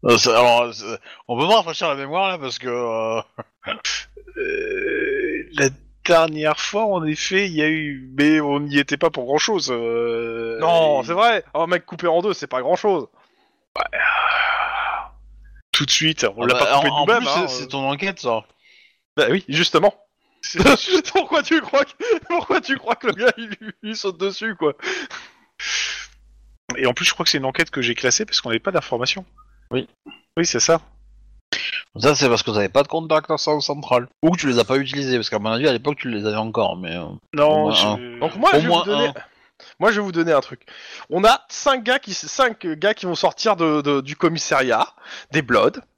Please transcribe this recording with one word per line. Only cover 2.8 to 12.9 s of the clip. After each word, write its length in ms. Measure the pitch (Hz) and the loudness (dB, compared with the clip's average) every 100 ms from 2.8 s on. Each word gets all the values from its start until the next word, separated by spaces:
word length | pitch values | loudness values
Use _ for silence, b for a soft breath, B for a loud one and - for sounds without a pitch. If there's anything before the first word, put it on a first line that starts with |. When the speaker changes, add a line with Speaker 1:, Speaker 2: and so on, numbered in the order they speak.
| 120 113 110 113 - - - _ - - - B - - - - | -2 -2 -2 -4 -6 -14 -18 _ -10 -8 -6 B -10 -20 -18 -8
Speaker 2:
Euh, 1080 | - - 87 95 82 82 - - 120 - - | -6 -4 -6 -6 -6 -4 -4 -4 -4 -8 -10
la 160 | - 135 135 - _ | -2 -2 -4 -20 _
dernière 560 | - 165 160 151 156 151 | 2 4 4 0 -2 -2
fois, 260 | - 202 220 | -2 -2 0
en 180 | 190 160 | 0 -2
effet, 420 | 151 - 190 202 | -4 -2 0 0
il 60 | |
y 80 | 160 | 0
a 60 | 151 | 0
eu, 420 | 156 151 139 131 131 | 0 -4 -8 -12 2
mais 220 | 147 156 | 4 4
on 200 | 147 143 | 2 -2
n'y 180 | 147 143 | 0 0
était 200 | 139 - | 0 2
pas 120 | 170 | 0
pour 160 | 151 123 | 0 -2
grand-chose. 440 | 147 - 202 147 | 0 0 -2 -2
Euh, 880 | 123 117 117 117 117 117 113 113 113 | -2 -2 -2 -2 -2 -4 -6 -8 -2
Speaker 3:
Non, 420 | 160 170 160 143 | 2 4 6 4
Speaker 2:
et 40 | 127 | 0
Speaker 3:
c'est 80 | |
vrai. 300 | 175 226 220 - | 2 2 2 -2
Un 140 | 151 165 | -4 0
mec 180 | 175 - | -2 -4
coupé 220 | 170 175 | -4 0
en 140 | 165 | 2
deux, 120 | 196 | 0
c'est 140 | 185 143 | -4 -4
pas 140 | 127 | -4
grand-chose. 460 | 127 180 214 | 0 0 2